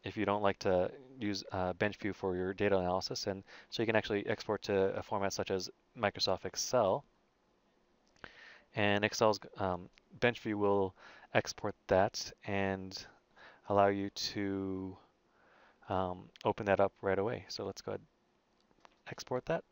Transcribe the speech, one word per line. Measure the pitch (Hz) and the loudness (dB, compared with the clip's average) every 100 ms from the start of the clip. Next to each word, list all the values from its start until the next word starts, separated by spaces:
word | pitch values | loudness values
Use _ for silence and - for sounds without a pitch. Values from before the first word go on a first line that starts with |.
if | 104 101 | -6 -2
you | 98 | 0
don't | 104 | 2
like | 101 95 | 2 2
to | 101 92 92 - 131 135 | 4 4 2 -4 -18 -6
use, | 104 98 - | -4 -4 -4
uh, | 95 92 | -2 -2
BenchView | 90 104 95 104 | 0 0 0 -6
for | 92 98 90 | -4 -2 0
your | 92 | -2
data | 95 101 95 | 0 2 4
analysis, | 90 92 - - - | 2 0 -2 -6 -4
and | 98 - - - | -6 -8 -20 -14
so | - | -4
you | 113 | 2
can | 110 | 2
actually | - 104 101 | 2 -2 -2
export | 107 - 104 | -6 -2 -4
to | - 98 95 | 0 2 2
a | 95 | 0
format | - 104 98 | -4 -2 -2
such | - 98 | -2 -2
as | 95 90 - _ - | -2 -4 -14 _ -2
Microsoft | 107 - - 92 | -2 0 -2 -2
Excel, | 95 - - 127 101 113 - _ _ _ _ _ _ _ _ _ _ _ - - - - _ - | -4 -8 0 2 4 2 -4 _ _ _ _ _ _ _ _ _ _ _ -20 -20 -20 -20 _ 0
and | 104 101 | 2 2
Excel's, | 104 - 110 101 - - | 2 4 2 2 -4 -4
um, | 95 90 90 - _ - | -2 -2 -8 -20 _ 0
BenchView | 120 117 117 104 | 0 0 -4 0
will | 101 101 95 - - - - | 2 2 0 -4 -20 -20 -2
export | 113 - - 107 - - | 0 0 -6 -8 -8 2
that | 95 101 - - - - | 4 4 0 -10 -12 -6
and | 101 98 95 95 - - _ _ - - - - | -2 -2 -2 -6 -12 -14 _ _ -20 -20 -20 0
allow | 101 101 | 4 6
you | 101 98 | 4 -4
to, | - - 107 101 98 98 95 95 95 _ _ _ _ _ _ - _ - | -6 -8 -4 -4 -4 -4 -6 -8 -10 _ _ _ _ _ _ -20 _ -4
um, | 95 92 90 87 - | 0 0 -4 -14 -4
open | 117 101 104 | -2 0 2
that | 95 | 4
up | 98 _ | 4 _
right | 98 95 | -2 0
away. | 101 117 101 | 0 -4 -8
So | - | -8
let's | 98 - | -8 -8
go | - | -8
ahead | 101 | -10
and | - _ _ _ _ _ _ _ - _ - | -10 _ _ _ _ _ _ _ -20 _ -16
export | - - 127 - | -16 -6 -6 -2
that. | 165 - | -6 -6